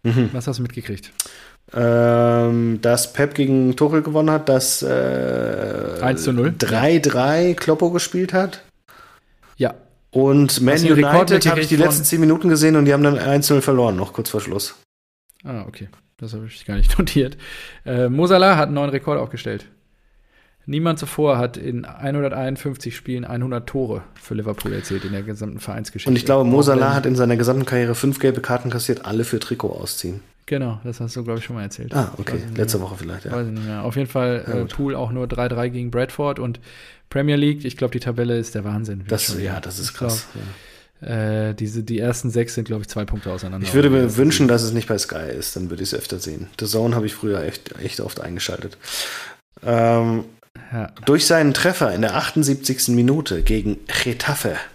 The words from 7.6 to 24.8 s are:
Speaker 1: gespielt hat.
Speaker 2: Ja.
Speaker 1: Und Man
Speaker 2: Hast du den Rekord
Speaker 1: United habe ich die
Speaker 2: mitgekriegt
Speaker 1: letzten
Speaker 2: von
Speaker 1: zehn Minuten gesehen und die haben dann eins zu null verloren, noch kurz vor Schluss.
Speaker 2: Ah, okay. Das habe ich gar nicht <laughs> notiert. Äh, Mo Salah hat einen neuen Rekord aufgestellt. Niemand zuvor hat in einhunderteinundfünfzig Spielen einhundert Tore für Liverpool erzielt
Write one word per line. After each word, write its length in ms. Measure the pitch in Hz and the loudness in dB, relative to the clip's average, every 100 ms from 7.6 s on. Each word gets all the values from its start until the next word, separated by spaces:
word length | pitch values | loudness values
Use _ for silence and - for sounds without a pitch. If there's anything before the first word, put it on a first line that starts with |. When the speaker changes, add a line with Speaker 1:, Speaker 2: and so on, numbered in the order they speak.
| - 160 175 | 0 2 2
Speaker 1:
gespielt 420 | 175 - 180 185 | 2 -2 -2 0
hat. 300 | 185 190 - _ _ _ - - _ _ _ _ - | 0 0 -6 _ _ _ -20 -20 _ _ _ _ -2
Speaker 2:
Ja. 180 | 123 - _ _ _ | -2 -2 _ _ _
Speaker 1:
Und 500 | 127 135 143 139 123 | 2 6 6 6 4
Man 120 | 123 | 4
Speaker 2:
Hast 100 | 156 | 4
du 120 | 160 147 | 6 6
den 100 | 143 | 8
Rekord 240 | 165 175 | 6 6
Speaker 1:
United 220 | 190 160 | 4 4
habe 100 | 160 | 2
ich 60 | 156 | 2
die 80 | 151 | 4
Speaker 2:
mitgekriegt 40 | 165 | 4
Speaker 1:
letzten 120 | 147 | 4
Speaker 2:
von 80 | 147 | 2
Speaker 1:
zehn 140 | 165 | 4
Minuten 280 | 156 160 175 | 4 4 4
gesehen 260 | 156 156 156 | 4 6 6
und 100 | 143 | 6
die 80 | |
haben 100 | 139 | 6
dann 160 | 147 139 | 4 4
eins 260 | 107 143 143 | 2 2 4
zu 60 | |
null 80 | 143 | 2
verloren, 340 | 143 131 120 92 | 4 4 4 2
noch 180 | 101 | -4
kurz 160 | - 110 | -6 -4
vor 100 | 107 | -4
Schluss. 340 | 101 101 - - _ _ _ _ _ _ | -4 -6 -6 -12 _ _ _ _ _ _
Speaker 2:
Ah, 180 | - 117 98 | -12 -10 -12
okay. 200 | - 95 _ _ _ | -16 -18 _ _ _
Das 160 | 113 | -14
habe 140 | 110 110 | -12 -14
ich 180 | - - | -14 -6
gar 100 | 101 | 4
nicht 220 | - - | 4 6
<laughs> 0 | |
notiert. 400 | 170 147 131 - - - - - 135 | 2 2 0 -4 -16 -16 -18 -16 -6
Äh, 240 | 123 123 | 0 0
Mo 160 | 135 175 | 2 4
Salah 320 | 190 190 170 | 6 6 4
hat 80 | 151 | 2
einen 80 | |
neuen 160 | 143 143 | 0 -2
Rekord 300 | 135 - 147 | -2 -2 -4
aufgestellt. 460 | 123 120 - 104 - _ _ _ _ _ _ _ _ _ - | -4 -8 -8 -8 -12 _ _ _ _ _ _ _ _ _ -8
Niemand 340 | 147 170 156 | -2 -2 -2
zuvor 380 | 143 - 151 127 | -6 0 2 2
hat 200 | 123 120 | 0 -4
in 280 | - 120 - | -8 -8 -10
einhunderteinundfünfzig 1120 | - 139 147 139 131 131 135 147 127 120 - | -8 -4 -2 -2 -2 -6 -4 -8 -8 -10 -12
Spielen 300 | - 123 120 | -8 -8 -6
einhundert 420 | 120 127 120 120 | -6 -4 -4 -6
Tore 360 | 135 123 104 - - | -4 -4 -6 -10 -20
für 140 | - 110 | -8 -6
Liverpool 380 | 107 104 107 | -6 -6 -6
erzielt 300 | 98 | -6